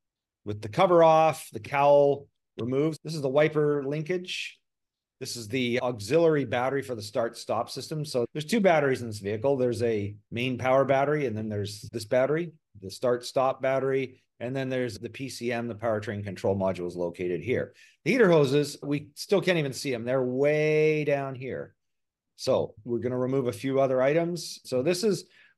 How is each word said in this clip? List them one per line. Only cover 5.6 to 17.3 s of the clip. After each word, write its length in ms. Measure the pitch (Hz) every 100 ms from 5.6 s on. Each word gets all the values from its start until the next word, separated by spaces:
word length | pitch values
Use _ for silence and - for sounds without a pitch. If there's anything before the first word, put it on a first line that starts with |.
| 123 120
auxiliary 640 | 127 117 104 160 165 151
battery 360 | 117 123 131 135
for 140 | 127
the 80 | 117
start-stop 680 | 104 131 117 - - 110 120
system. 340 | 135 - 156
So 200 | 147 123 120
there's 120 | 151
two 160 | 156 226
batteries 420 | 190 156 139 120
in 60 | 117
this 100 | 107
vehicle. 380 | 98 110 139 139
There's 260 | 127 107
a 320 | 117 107 101 104 _
main 280 | 117 127 123
power 260 | 127 131
battery, 420 | 131 135 143 151 131
and 100 | 107
then 120 | 110
there's 400 | 104 101 104 107
this 120 | 113
battery, 480 | 107 127 135 156 170 - _ -
the 80 | 95
start-stop 720 | - 123 123 123 139 131 131
battery, 600 | 131 135 135 135 127 - _ _
and 160 | 117
then 140 | 135 131
there's 280 | 131 123 101
the 120 | 113
P 200 | 104 135
C 220 | - 120
M, 160 | 117 117
the 80 |
powertrain 480 | 107 120 107 107 104
control 340 | 101 90 107 98
module 300 | 95 87 87
is 80 |
located 460 | 87 87 85 90